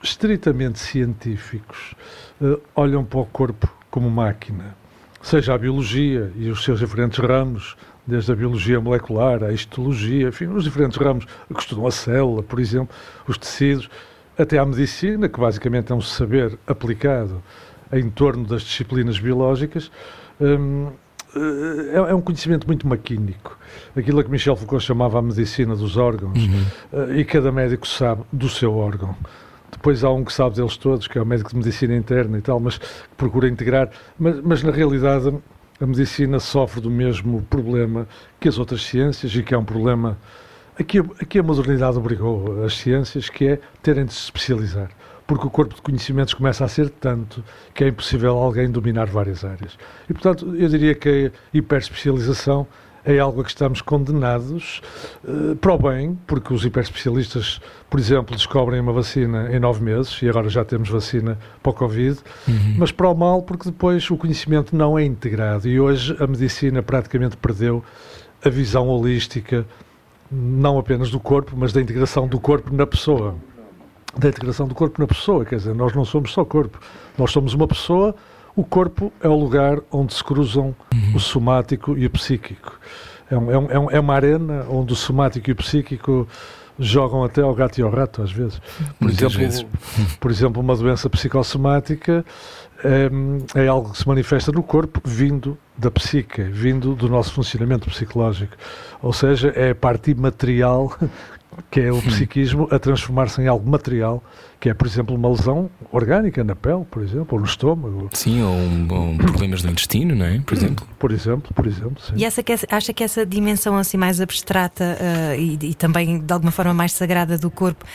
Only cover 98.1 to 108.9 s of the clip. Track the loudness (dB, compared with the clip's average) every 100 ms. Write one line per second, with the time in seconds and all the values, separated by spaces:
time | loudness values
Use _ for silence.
98.1 | 0 0 0 -6 -10 -18 -18 -18 -6 -4
99.1 | 2 4 4 2 2 2 2 0 2 0
100.1 | 2 0 0 0 4 4 2 0 -2 -4
101.1 | -6 -18 -20 _ -20 -4 0 2 2 2
102.1 | 2 2 2 2 2 2 2 2 0 0
103.1 | 0 0 2 2 2 2 0 0 0 0
104.1 | -2 -8 -20 -20 -4 0 2 2 0 0
105.1 | 2 2 2 2 0 -2 -8 -4 0 2
106.1 | 2 2 0 0 0 0 -2 -4 -6 -4
107.1 | -4 -2 0 0 0 0 0 -2 -6 -6
108.1 | -4 0 2 2 2 2 2 2